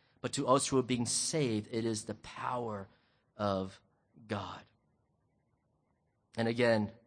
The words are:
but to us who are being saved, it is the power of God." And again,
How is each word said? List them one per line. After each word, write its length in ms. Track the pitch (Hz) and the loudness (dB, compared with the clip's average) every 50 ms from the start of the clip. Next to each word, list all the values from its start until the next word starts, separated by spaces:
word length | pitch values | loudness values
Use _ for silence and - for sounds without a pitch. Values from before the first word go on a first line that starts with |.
| _ _ _ _ | _ _ _ _
but 100 | - 120 - | -8 -6 -4
to 140 | 135 139 | 0 4
us 200 | 120 131 139 - | 4 6 4 4
who 100 | - 139 | 4 2
are 60 | 131 123 | 2 2
being 220 | 113 127 123 120 | 2 0 0 0
saved, 640 | - - - - - - 160 143 120 110 107 107 - | 0 -2 -2 -2 0 0 0 2 2 0 -2 -2 -2
it 140 | 123 113 113 | -4 -2 -2
is 180 | 113 110 104 - | -2 -2 -4 -4
the 120 | - 104 | -8 -10
power 720 | - - - - - 127 123 127 123 120 113 104 98 98 - - _ _ _ _ _ _ _ _ | -10 -14 -14 -12 -8 -6 -4 -4 -4 -4 -4 -6 -8 -10 -12 -16 _ _ _ _ _ _ _ _
of 420 | - 104 101 98 95 95 95 - - _ _ _ _ _ _ _ - 117 | -2 0 0 2 0 -2 -4 -8 -14 _ _ _ _ _ _ _ -18 -10
God." 360 | 107 107 101 95 - - - - - _ _ _ _ _ _ _ _ _ _ _ _ _ _ _ _ _ _ _ _ _ _ _ _ _ _ _ _ _ _ _ _ - | -6 -6 -6 -6 -8 -12 -14 -18 -20 _ _ _ _ _ _ _ _ _ _ _ _ _ _ _ _ _ _ _ _ _ _ _ _ _ _ _ _ _ _ _ _ -6
And 100 | 117 113 | -2 -2
again, 440 | 117 120 120 120 117 113 110 104 98 - - _ | 0 2 4 4 6 6 4 2 0 -4 -12 _